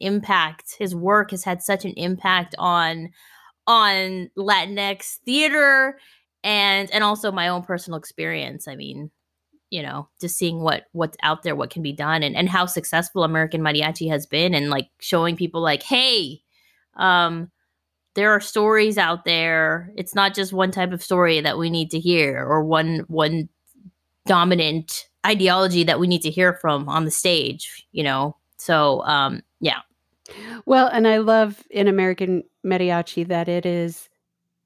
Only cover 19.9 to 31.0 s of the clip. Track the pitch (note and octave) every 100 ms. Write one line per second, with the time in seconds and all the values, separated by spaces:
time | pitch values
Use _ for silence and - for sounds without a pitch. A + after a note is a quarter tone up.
19.9 | - F3+ G3+ G3 G3 F#3+ F#3 F#3+ F#3+ F3+
20.9 | F3+ - F#3 F3 D#3 D3 - E3 E3 D#3+
21.9 | D#3+ E3+ F3 C#3+ C3 C3 D3+ D#3 D#3+ D#3+
22.9 | D#3+ - D#3+ D#3 D#3+ D#3 _ _ _ F#3+
23.9 | _ _ _ - F3+ F3 F3+ D#3 D#3+ D#3+
24.9 | - - _ F#3+ G#3+ F#3 F#3 F#3+ F3+ E3
25.9 | C3+ F3+ F3 D#3+ D#3+ F3+ F3 E3 C#3+ C#3+
26.9 | D3+ D#3+ - F#3 E3+ B2+ C#3 - - -
27.9 | - D3 C3+ C#3+ - _ - - E3 D3
28.9 | C3+ - D3 C3+ C3+ - - D3+ - -
29.9 | _ _ _ - - A3 A#3 A#3 C4 C4
30.9 | A#3